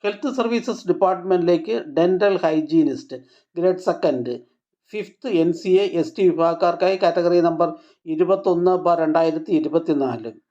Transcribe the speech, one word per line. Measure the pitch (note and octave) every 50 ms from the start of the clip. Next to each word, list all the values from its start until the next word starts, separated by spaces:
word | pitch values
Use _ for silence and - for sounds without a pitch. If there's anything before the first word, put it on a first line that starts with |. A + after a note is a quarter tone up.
| -
ഹെൽത്ത് | G3+ G#3 - - C#4 B3
സർവീസസ് | C4 A3+ A3+ A#3 A#3 - - G#3+ - - F3+
ഡിപ്പാർട്ട്മെന്റിലേക്ക് | E3+ - G3+ F#3 F#3 F3+ F3 F#3+ F#3 F3+ E3+ E3+ F3 D#3+ D#3+ - A#2
ഡെന്റൽ | A2+ - D#3 C#3 D#3 E3 F3+ F#3 F3+ G3+ G3+ G3
ഹൈജീനിസ്റ്റ് | F3 F3 D#3+ D#3 D#3 D#3 D3+ D#3+ E3 D3+ C#3 C3 A#2 - - C3 C3 - _ _ _ _ _ _
ഗ്രേഡ് | E3+ E3+ F#3 F3+
സെക്കൻഡ്, | F3+ - G3+ E3+ - - E3 C#3 B2+ A#2+ B2 A#2+ A#2 - _ _ _ _ _ _ _ _ _
ഫിഫ്ത്ത് | - G#3+ G3 - _ _ - C4
എൻ | G#3 E3 D#3+ E3+ E3+
സി | - - F#3
എ | F#3 F#3+ G3+
എസ് | F#3 F3 E3+ D#3+ D#3+ - -
ടി | G3 F3+
വിഭാഗക്കാർക്കായി, | E3 D#3+ E3 E3+ E3+ E3 F3+ F3 E3+ E3+ F3+ F3+ F#3+
കാറ്റഗറി | F#3 G3 F3 E3+ F#3 E3+ F3 F3 F3
നമ്പർ | E3 E3+ E3 D#3 E3+ D#3+ D#3+ - _ _ _ _ _
ഇരുപത്തൊന്ന് | E3 D#3+ D#3 F3 E3+ F#3+ G3 G3 F#3+ F3+ E3+ F3 F#3 F#3
ബാർ | F3+ F3+ F3 E3+ E3+
രണ്ടായിരത്തി | D#3+ D#3 D#3 E3 E3 E3 D#3 D#3+ D#3+ - F#3+
ഇരുപത്തിനാല്. | D3+ - - D#3 E3 E3 - D#3 C#3+ C3+ C3 A#2+ A#2 A2 A#2 G#2+ - _ _